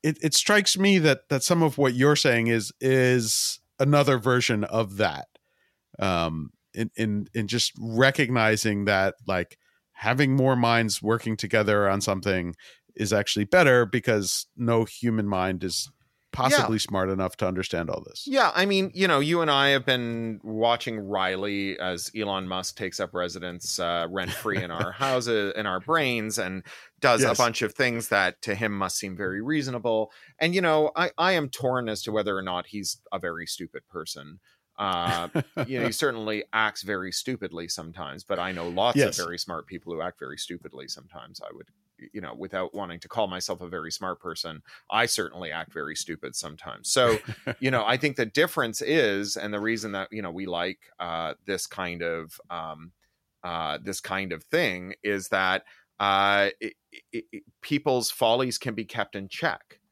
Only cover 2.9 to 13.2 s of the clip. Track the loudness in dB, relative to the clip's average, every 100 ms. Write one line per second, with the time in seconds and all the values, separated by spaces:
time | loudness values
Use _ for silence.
2.9 | 4 6 4 2 0 -2 -4 _ _ 4
3.9 | 6 6 4 4 2 4 0 2 2 0
4.9 | 2 0 0 -12 _ _ _ _ _ _
5.9 | -4 0 2 0 -2 -8 _ _ -6 -6
6.9 | -2 -2 -2 -4 -6 -4 -2 -2 -4 -4
7.9 | 4 4 6 2 4 4 4 2 2 2
8.9 | 4 2 0 -2 -2 -2 -8 _ _ _
9.9 | -6 -2 2 4 4 4 4 4 4 2
10.9 | 0 0 0 0 -4 0 2 4 4 4
11.9 | 2 0 0 0 0 -2 -8 -18 -20 _
12.9 | -6 0 0